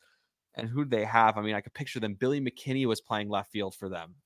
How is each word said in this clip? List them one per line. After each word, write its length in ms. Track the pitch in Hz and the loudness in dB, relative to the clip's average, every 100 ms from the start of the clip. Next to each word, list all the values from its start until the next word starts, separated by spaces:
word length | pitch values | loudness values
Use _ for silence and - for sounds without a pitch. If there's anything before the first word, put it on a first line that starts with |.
| _ _ _ _ _ | _ _ _ _ _
and 140 | - 113 | -8 -4
who'd 220 | 127 147 | -2 0
they 140 | 117 | 2
have? 340 | 107 113 113 107 | 4 6 6 4
I 40 | |
mean, 120 | 107 | 0
I 60 | 107 | -2
could 140 | - | -4
picture 260 | - 135 127 | -10 -10 -4
them. 140 | 110 | -4
Billy 260 | 101 127 143 | 0 0 0
McKinney 460 | 131 - - 131 127 | -2 -4 -4 0 2
was 140 | 110 | 0
playing 280 | - 107 104 | -2 -4 -2
left 240 | 101 98 | -2 -2
field 220 | 107 95 - | -4 -4 -4
for 120 | 98 | -8
them, 260 | 90 85 90 | -8 -10 -16